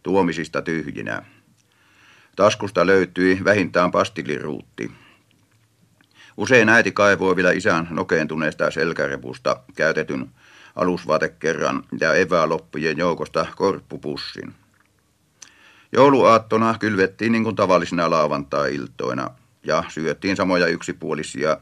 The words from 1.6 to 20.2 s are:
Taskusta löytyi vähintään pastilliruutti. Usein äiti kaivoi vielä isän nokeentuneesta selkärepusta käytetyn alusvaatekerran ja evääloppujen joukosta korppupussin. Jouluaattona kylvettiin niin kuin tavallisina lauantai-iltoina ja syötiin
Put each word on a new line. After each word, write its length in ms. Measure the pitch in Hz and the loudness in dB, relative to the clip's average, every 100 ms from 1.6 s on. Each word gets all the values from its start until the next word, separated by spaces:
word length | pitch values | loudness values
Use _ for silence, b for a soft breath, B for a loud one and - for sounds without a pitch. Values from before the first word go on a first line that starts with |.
| _ b b b b b b - | _ b b b b b b 2
Taskusta 500 | 101 - 101 90 90 | 2 2 -4 0 4
löytyi 540 | 98 90 90 92 95 | 4 4 2 2 2
vähintään 460 | 98 104 82 90 90 | 2 2 2 0 2
pastilliruutti. 1000 | 87 98 - 73 69 73 69 - - 57 - b b _ _ _ _ _ _ _ _ _ b b - | 2 -2 -4 -8 -6 -6 -10 -12 -10 -10 -12 b b _ _ _ _ _ _ _ _ _ b b -8
Usein 320 | 101 127 110 | 4 6 6
äiti 240 | 113 95 | 4 4
kaivoi 440 | 92 101 95 95 90 | 2 4 4 2 2
vielä 160 | 90 | 2
isän 360 | 85 107 87 85 | 2 2 0 -2
nokeentuneesta 800 | 85 92 82 78 78 78 - 80 | -4 0 0 0 -2 -4 -2 -4
selkärepusta 920 | - 82 78 71 67 65 65 - 64 - - | -2 -4 -2 -4 -4 -10 -6 -4 -4 -6 -2
käytetyn 540 | 78 78 78 69 64 b b b b - | 0 0 -4 -6 -8 b b b b -4
alusvaatekerran 1080 | 90 87 82 76 78 - 78 78 76 67 - 60 | -2 -2 -2 -2 -2 -4 -4 -2 -2 -4 -6 -4
ja 140 | 80 | 0
evääloppujen 840 | 78 90 87 78 80 - 76 78 78 | 2 2 2 2 -2 -4 -4 -4 0
joukosta 480 | 87 80 78 82 78 - | -2 -2 -4 -4 -4 -2
korppupussin. 1000 | 98 80 - 73 76 69 - - - - _ _ _ _ _ _ _ _ B B B B B | -2 -2 -8 -12 -10 -10 -10 -14 -16 -18 _ _ _ _ _ _ _ _ B B B B B
Jouluaattona 840 | - 139 135 95 113 110 110 113 113 | 4 6 6 6 4 2 -2 0 -2
kylvettiin 540 | 107 101 95 - 110 | -4 0 0 0 -2
niin 120 | 113 | 0
kuin 120 | 110 104 | -2 -2
tavallisina 540 | 98 90 85 87 82 | 2 2 2 -2 0
lauantai-iltoina 1200 | 82 76 73 71 71 69 71 62 - 60 64 64 - _ _ | 0 0 -2 -4 -4 -2 -4 -10 -8 -6 -6 -8 -12 _ _
ja 200 | - 78 82 | -4 -4 -4
syötiin 480 | - 78 73 | -6 -6 -4